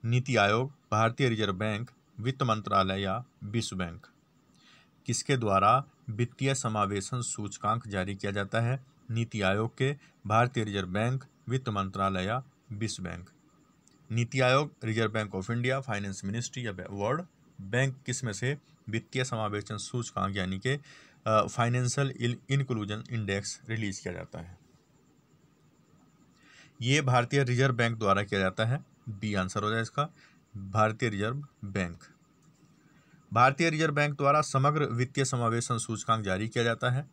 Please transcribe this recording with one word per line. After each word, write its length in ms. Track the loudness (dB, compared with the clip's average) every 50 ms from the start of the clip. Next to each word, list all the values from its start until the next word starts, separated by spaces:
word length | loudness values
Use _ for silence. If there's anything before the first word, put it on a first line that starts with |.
| 0
नीति 300 | 2 0 0 2 2 4
आयोग, 380 | 4 6 6 6 4 2 -2 -6 _ _ _
भारतीय 380 | 2 4 4 4 2 2 2 2
रिजर्व 240 | 2 2 0 -2 0
बैंक, 380 | -2 -2 -4 -4 -4 -8 -10 -14 _ _ _ _ -6
वित्त 240 | -6 -6 -2 -2 0
मंत्रालय 580 | 0 0 0 0 0 2 2 2 2 0 -2
या 220 | -2 -2 -2 -4 -6 _ _ _ -12
विश्व 320 | -4 -4 -4 -4 -4 -4
बैंक। 320 | -6 -6 -6 -8 -12 -18 -20 _ _ _ _ _ _ _ _ _ _ _ -20 -20 -20 _ _ _ _ _
किसके 320 | -4 -4 -4 0 0 0
द्वारा 480 | 2 2 4 4 6 6 6 6 4 2 -2 _ _ _ -10
वित्तीय 460 | -2 -2 -2 -2 -2 -2 0 0 0
समावेशन 680 | 0 -2 -2 0 0 0 2 0 -2 -4 -4 -6 -6
सूचकांक 640 | -6 -6 -6 -6 -8 -8 -8 -6 -2 -2 -2 -2 -4
जारी 280 | -4 -4 -2 -2 -2 -4
किया 160 | -4 -4 -4
जाता 300 | -2 -2 -4 -2 -2 0
है? 240 | 0 0 -2 -4 -6 _ _ _ _ -6
नीति 300 | -2 -2 -2 -2 -2 2
आयोग 360 | 2 4 4 2 0 -2 -2
के, 200 | -2 -2 -2 -2 -4 -10 -20 _ _ _
भारतीय 360 | 2 4 4 4 4 2 -2 -2
रिजर्व 240 | -2 -2 -4 -4
बैंक, 360 | -2 -2 0 0 0 -2 -4 -6 -10 _ _ _ -4
वित्त 200 | -4 -4 -2 -2
मंत्रालय 540 | -2 -2 -2 -4 -2 0 0 0 0 0 0
या 200 | -2 -2 -4 -6 -10 _ _ _ _
विश्व 320 | -6 -4 -4 -4 -4 -6 -8
बैंक। 260 | -8 -8 -10 -12 -16 _ _ _ _ _ _ _ _ _ _ _ _ _ _ _ _
नीति 280 | 0 0 0 0 2 2
आयोग, 400 | 4 6 6 4 4 2 -6 _
Reserve 340 | -4 -2 0 2 0 0 0
Bank 220 | -2 -4 -2 -4
of 140 | -6 -4 -2
India, 300 | -2 -2 0 0 -2 -2 -2 -4
Finance 360 | -4 -4 -4 -4 -6 -6 -6
Ministry 320 | -4 -4 -4 -6 -6 -8
या 140 | -6 -6 -6 -6 -8 -10 -10
वर्ल्ड 360 | -4 -2 0 0 0 -2 -4 -8 _ _ _ _ _ -16
बैंक, 360 | -10 -2 2 2 2 2 0 -6 -6
किस 180 | -6 -6 -4 -4
में 100 | -6 -4
से 240 | -2 -2 -4 -4 -4 _ _ -20 _ _ -4
वित्तीय 340 | -4 -4 -4 _ -4 -2 -2
समावेशन 540 | -2 -2 -4 -2 -2 -4 -4 -6 -6 -8
सूचकांक 580 | -10 -8 -6 -6 -6 -6 -4 -4 -2 -2 -2 -2
यानी 220 | -2 -4 -4 -4 -4
कि, 200 | -2 -2 -2 -2 -6 -14 -20 -20 -20 -20 _ _ _
अ, 200 | 4 4 4 4
फाइनेंशियल 680 | 4 2 2 2 2 2 2 0 0 0 0 0 0 0 -2
इल-, 320 | -2 -2 -2 -2 -4 0
इंक्लूजन 520 | 0 0 2 0 -2 -4 -2 -4 -6 -8 -8 -6
इंडेक्स 500 | -4 -4 -2 0 -2 -2 -2 -6 -10 -12 -8 -6
रिलीज 300 | -4 -2 -2 -4 -4 -6
किया 140 | -8 -8 -8
जाता 260 | -8 -10 -10 -12 -14
है? 180 | -14 -14 -18 _ _ _ _ _ _ _ _ _ _ _ _ _ _ _ _ _ _ _ _ _ _ _ _ _ _ _ _ _ _ _ _ _ _ _ _ _ _ -20 -20 -20 -20 -20 _ _
ये 200 | 0 2 2 2
भारतीय 420 | 4 4 4 4 4 4 2 0 2
रिजर्व 320 | 2 2 2 4 2 4
बैंक 220 | 2 0 0 0
द्वारा 260 | 0 4 4 4 4 2
किया 160 | 0 0 2
जाता 260 | 2 0 0 0 0
है। 200 | 0 0 -2 -4 _ _ _ _ -12
बी 240 | -10 -6 -4 -2 0
आंसर 300 | 0 -2 0 -2 -2 -2
हो 60 | 0
जाए 100 | 0 -2
इसका, 280 | -2 -4 -2 -4 -4 -4 -6 -18 -20 -20 _ _ _ _ _
भारतीय 520 | -14 -12 -4 2 2 2 2 2 0 -2 -2
रिजर्व 380 | 0 0 -2 -2 -4 -6 -10 -12 _ _ -12
बैंक। 380 | -6 -4 -4 -4 -4 -6 -14 -20 -20 -20 _ _ _ _ _ _ -20 _ _ _ _ _ _ _ _ _ _ _ _ -20 -20 _ _ 4
भारतीय 360 | 6 6 6 6 4 2 2
रिजर्व 240 | 2 2 0 0 2
बैंक 240 | 2 0 0 0
द्वारा 240 | 0 2 4 4 4
समग्र 440 | 2 2 2 2 4 4 4 2 0
वित्तीय 400 | 0 0 0 -2 -2 0 -2 0
समावेशन 520 | 0 0 0 0 2 0 0 -2 -2 -4
सूचकांक 480 | -4 -2 -4 -6 -6 0 0 0 0 2
जारी 220 | 0 0 0 -2
किया 160 | -2 0 0 2
जाता 260 | 2 0 0 0 0
है। 200 | 0 0 -4 -6